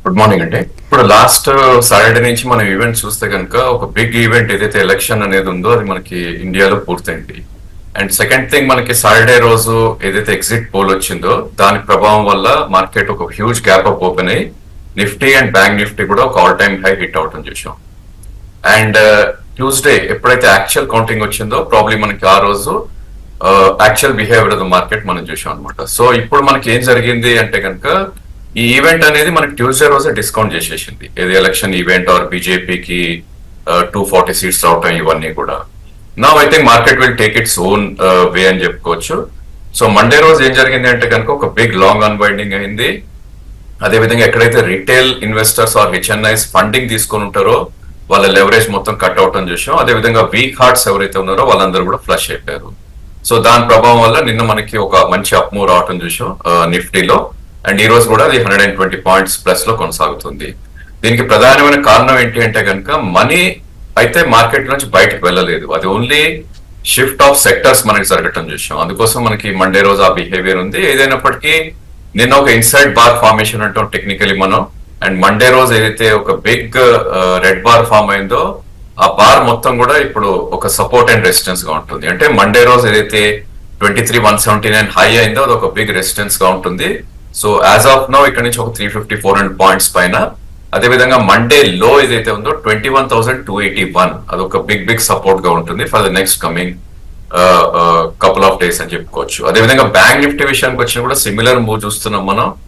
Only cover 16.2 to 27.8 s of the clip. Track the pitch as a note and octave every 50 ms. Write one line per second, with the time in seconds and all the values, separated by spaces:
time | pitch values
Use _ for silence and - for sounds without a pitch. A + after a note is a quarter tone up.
16.2 | C3 C3+ B2+ G2 F2 F#2 F#2 - G2+ G2+ G2 F#2 F#2 F#2+ F#2+ F2 F2+ F2 - D#2+
17.2 | D#2+ D#2+ - D2+ - - - - - D#2 - - - - - - - - - -
18.2 | - - - - - - - - - - G#2 G#2+ G#2+ G#2+ G#2 G#2+ G#2+ G#2+ G#2+ G#2
19.2 | G#2 - - - - - - - B2+ C3 C3+ B2+ - D3 B2+ G2+ F#2 - A2 -
20.2 | - B2 B2+ B2 B2 A2 G2 G2+ G2 - - D3 A#2+ - - A2+ A2 A2 A2+ A2
21.2 | G#2+ G#2 G#2 - A2 G#2+ B2+ C3+ - - - A2 G#2+ A2+ A2 G#2+ G#2+ G2+ G2 -
22.2 | - F#2+ F#2+ G2 G2+ G2+ G2+ - - C#3+ F3+ G#3+ - - - - - - - -
23.2 | - - - - - F#2 G2 G2 F#2+ F#2+ - - G#2+ G#2+ G#2+ - - - G2+ G#2+
24.2 | G#2+ G#2 A#2 A2+ G#2 G2+ G#2 G2 F#2+ F#2 F2 D#2+ - - G#2+ G#2+ G#2 G2+ F2+ F2
25.2 | E2 E2+ D#2 D#2 - D#2 D2 C#2+ C#2+ C#2 - - C#2+ - - - A#2 B2 A#2+ A#2
26.2 | A#2 - - C#3+ C#3 C#3+ C#3+ C3 G#2+ A2+ A2+ A#2+ A#2+ C3 B2 A#2+ A#2 A#2+ A#2+ A#2+
27.2 | A2+ A#2+ A#2+ A2+ A2 G#2+ - G#2+ G2 F#2+ F#2 F2+